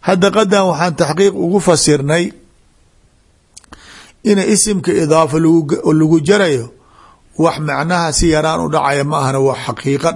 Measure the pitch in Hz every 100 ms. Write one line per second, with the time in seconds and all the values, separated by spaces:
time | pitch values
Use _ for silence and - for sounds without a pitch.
0 | - 190 196 190 220 202 190 151 175 151
1 | 151 156 196 196 175 196 180 156 - 147
2 | 139 160 175 - _ _ _ _ _ _
3 | _ _ _ _ _ - _ - - -
4 | - _ 226 202 185 208 - 196 160 180
5 | 160 160 160 156 165 165 147 - - 156
6 | 156 165 143 208 190 135 117 - _ _
7 | - _ _ - 160 143 151 139 156 180
8 | 165 - 170 151 156 160 160 151 143 139
9 | 143 151 135 135 135 123 - 110 139 139
10 | 160